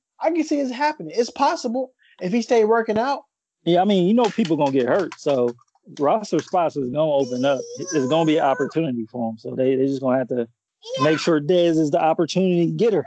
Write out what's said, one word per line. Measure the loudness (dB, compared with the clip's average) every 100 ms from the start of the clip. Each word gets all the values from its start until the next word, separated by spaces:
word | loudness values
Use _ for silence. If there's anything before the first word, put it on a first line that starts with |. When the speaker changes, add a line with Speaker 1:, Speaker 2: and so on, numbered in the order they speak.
| _ _
Speaker 1:
I | -2
can | 0
see | 0 -2
it | -2
happening. | -2 -4 -4 -6 -4
It's | -4
possible | 0 0 0 -4 -4 -6 _ _ -10
if | -4
he | -2
stay | 2 2 4
working | 2 2 -2
out. | -2 -4 -8 _ _ _
Speaker 2:
Yeah, | 0 2
I | 4
mean, | 2 4
you |
know | 2 2
people | 0 -2 0
gonna | 2
get | 2 2
hurt, | 0 -2 -6
so | -2 0 0 -4 _ _ -20 -4
roster | 0 0 0 -4
spots | -2 -2 -2 -2
is | -6
gonna | -2 0
open | 0 -2 -2 -2
up. | -2 -4 -12
It's | -6 -2 0
gonna | 2 2
be | 2
an | 2
opportunity | 0 -2 -2 -4 -4 -8
for | -8 -8
'em. | -8
So | -10 -2
they, | 0 0
they | 0
just | -2
gonna | -2 -2
have | -2
to | -4 -6 _ _ _ -12 0
make | 0 2
sure | 2 0
Dez | 2 2 4 2
is | 2
the | 2
opportunity | 2 2 0 0 2 2 0
getter. | 2 2 0